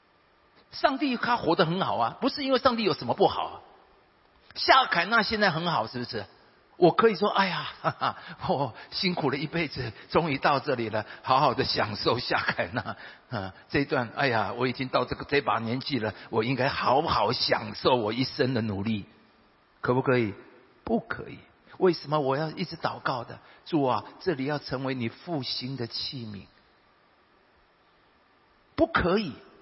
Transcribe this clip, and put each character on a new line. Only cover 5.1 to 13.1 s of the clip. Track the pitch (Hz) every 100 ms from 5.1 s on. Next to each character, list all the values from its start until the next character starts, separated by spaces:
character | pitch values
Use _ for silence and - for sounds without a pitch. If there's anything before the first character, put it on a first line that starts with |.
| 233
现 | - 214
在 | 202
很 | 156 175
好， | 139 110
是 | 120
不 |
是？ | 120 110 - _ _ _ _ -
我 | 175
可 | - 226
以 | 165
说 | 202
，“哎 | 202 190
呀， | 160 139 -
哈 | 160
哈， | - 110 - - 165 -
我 | 147 131 - -
辛 | - 185
苦 | 170 143
了 | 135
一 | 151
辈 | 170 151
子， | 143 117 - -
终 | 170 165
于 | 135
到 | 156 139
这 | 147 120
里 | 110
了， | 110 - -
好 | - 131
好 | 143
的 | 117
享 | 117 - 110 104
受 | 156 120
夏 | - 139
凯 | - - 90
纳 | 117 113 - -